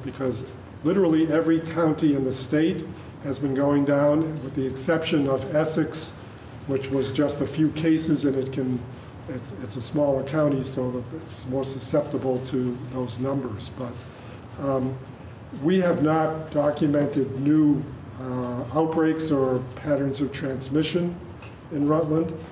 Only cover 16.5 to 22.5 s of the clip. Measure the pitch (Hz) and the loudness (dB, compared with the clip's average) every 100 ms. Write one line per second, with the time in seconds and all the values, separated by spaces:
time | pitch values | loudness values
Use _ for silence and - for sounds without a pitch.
16.5 | 151 147 147 156 143 143 147 123 123 143 | 0 2 2 2 4 2 2 0 0 4
17.5 | 156 147 139 - - - - 127 127 123 | 6 6 4 0 -10 -12 -12 -6 -4 -4
18.5 | 123 123 156 165 160 160 156 160 139 131 | -6 -2 0 2 4 2 2 2 2 4
19.5 | 127 - - 151 139 139 135 135 - 143 | 2 -2 -6 0 0 0 0 -2 -2 -4
20.5 | 127 - 151 156 175 175 175 - - - | -4 0 0 2 2 0 -4 -10 -14 -16
21.5 | - - 151 143 156 151 160 - - - | -16 -8 0 2 2 2 2 0 -4 -12